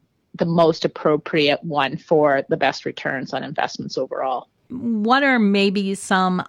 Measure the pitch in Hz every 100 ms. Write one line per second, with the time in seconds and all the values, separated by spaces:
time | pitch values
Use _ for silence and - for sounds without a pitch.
0 | _ _ _ - 175 165 165 160 160 -
1 | 165 151 - 160 143 143 165 147 135 147
2 | - 156 151 135 - - 135 - 135 -
3 | 147 135 - 135 - - 135 - 135 -
4 | 131 - 135 123 - _ - 254 240 220
5 | 220 262 277 254 202 202 196 196 190 196
6 | - 190 185 180